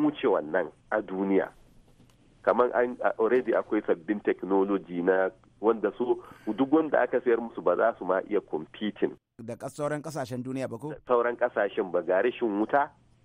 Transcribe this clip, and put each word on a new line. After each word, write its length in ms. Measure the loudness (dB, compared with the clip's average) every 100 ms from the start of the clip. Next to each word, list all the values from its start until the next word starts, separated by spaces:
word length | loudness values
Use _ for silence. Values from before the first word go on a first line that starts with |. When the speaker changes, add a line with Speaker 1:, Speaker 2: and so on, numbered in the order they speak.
Speaker 1:
wuce 200 | 0 2 2
wannan 420 | 2 2 -2 -2 -6 -4
a 100 | -4
duniya. 480 | -2 -2 0 2 0 -6 -20 -20 -20 _ -20 _ _ _
Kamar 260 | 0 2 4 2
an, 220 | 0 0
a-, 120 | -2 0
already 360 | 2 2 2
akwai 280 | 0 0 -2 0
sabbin 320 | -2 -2 -4
technology 800 | -2 -2 0 2 2 0 -4 -2
na 280 | 2 2 2 -4 _ -4
wanda 320 | 0 2 0 -2
su, 240 | -2 -2 -4 -14 -6
duk 260 | -2 2
wanda 300 | 2 4 2
aka 180 | 2 0
sayar 200 | 2 0
musu 200 | 0 -4
ba 120 | 0 2
za 200 | 2 0
su 80 | -2
ma 160 | -2 0
iya 100 | -2
competing. 760 | -2 -8 -8 -8 -8 -2 -4 -4 _ -18
Speaker 2:
Da 120 | -14 -12
kas-, 180 | -12 -6
sauran 260 | -6 -6
kasashen 420 | -8 -8 -8 -8
duniya 260 | -6 -6 -6
ba 80 | -8
ko? 120 | -10
Speaker 1:
Da 80 | -10 0
sauran 280 | 2 2 0
kasashen 560 | 0 0 -2 0 -2
ba, 120 | -2
ga 180 | 2 2
rashin 380 | 2 0 -2 0
wuta 300 | 2 0 0 -6 _ _